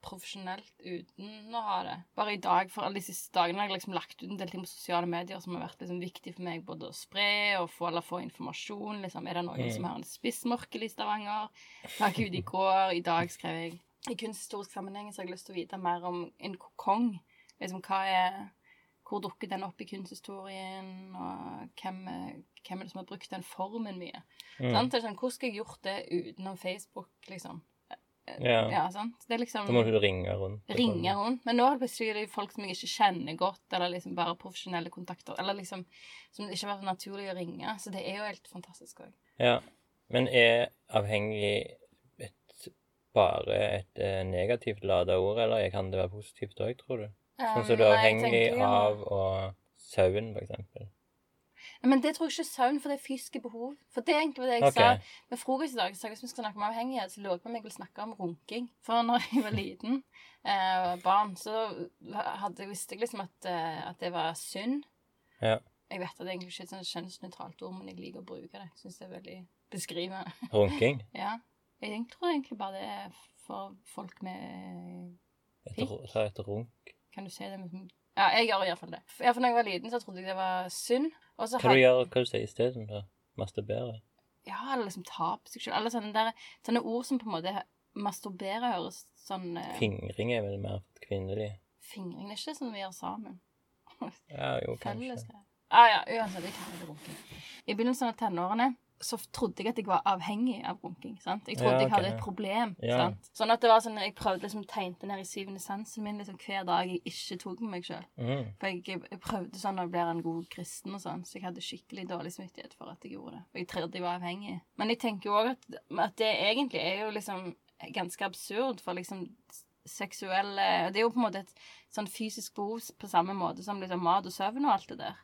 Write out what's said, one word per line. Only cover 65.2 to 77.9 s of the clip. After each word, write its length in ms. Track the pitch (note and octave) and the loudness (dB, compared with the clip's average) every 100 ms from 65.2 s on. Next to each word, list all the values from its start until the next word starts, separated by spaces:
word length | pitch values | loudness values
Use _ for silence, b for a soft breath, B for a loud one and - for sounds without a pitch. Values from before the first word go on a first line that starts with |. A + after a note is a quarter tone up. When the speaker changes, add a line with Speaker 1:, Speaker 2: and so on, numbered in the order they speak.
| _ _ | _ _
Speaker 2:
Ja. 180 | A2 A2 _ _ _ | 2 2 _ _ _
Speaker 1:
Jeg 100 | F#3+ | -8
vet 100 | F3+ | -8
at 80 | - | -8
det 100 | F3+ | -8
egentlig 240 | F3+ F3+ | -8 -8
ikke 80 | - | -12
er 80 | F3+ | -12
et 60 | F#3+ | -10
sånn 140 | F3+ | -8
kjønnsnøytralt 680 | F3 F3+ - F#3 - F3 - | -8 -10 -12 -14 -12 -14 -12
ord, 100 | F#3 | -12
men 140 | F#3 F#3+ | -12 -14
jeg 80 | F3+ | -14
liker 240 | F#3 G3 | -14 -14
å 60 | F#3 | -14
bruke 260 | F#3 F3 | -14 -14
det. 160 | G3 F#3 | -16 -18
Jeg 80 | - | -18
synes 220 | G3 F3 | -20 -16
det 80 | F#3 | -16
er 60 | F#3 | -14
veldig 260 | F#3 F#3 F3+ _ _ | -14 -16 -18 _ _
beskrivende. 640 | G3 - E3+ F#3 F#3+ F#3 - | -10 -6 -4 -6 -6 -12 -12
<laughs> 100 | - | 0
Speaker 2:
Runking? 500 | G#2+ G2+ D4 - C#3 - | 4 4 6 2 2 -8
Speaker 1:
Ja. 240 | - G3+ A#3 _ _ _ _ | -6 -6 -6 _ _ _ _
Jeg 260 | G#3 G#3+ A#3 | -8 -6 -8
tror 160 | - F4 | -2 0
egentlig 300 | D4+ C4 G#3+ | 0 -2 -8
bare 140 | G3 | -8
det 120 | F#3+ | -6
er 260 | G3+ G3+ G3+ - - _ - | -8 -8 -10 -16 -20 _ -12
for 300 | G3+ G3 G3 | -10 -10 -14
folk 360 | - - F#3 - | -16 -14 -14 -10
med 920 | F#3 F#3 F3+ F#3+ F#3 F3 F3 F3+ F3 F3 _ _ _ _ - | -10 -8 -10 -12 -12 -12 -12 -14 -14 -18 _ _ _ _ -12
Speaker 2:
Et 100 | - | -6
Speaker 1:
pikk. 120 | C4 | -6
Speaker 2:
ru-, 240 | - A#2+ | -6 -4
ta 120 | A2 G#2+ | 0 0
et 120 | - G2+ | -2 -6
runk. 480 | G#2 A#2 _ - - _ | -6 -6 _ -20 -20 _
Speaker 1:
Kan 120 | - | -14
du 60 | F#3+ | -14
si 120 | - | -10
det 140 | G3+ G3 | -10 -10
med, 320 | F3+ F#3 F#3 | -12 -12 -16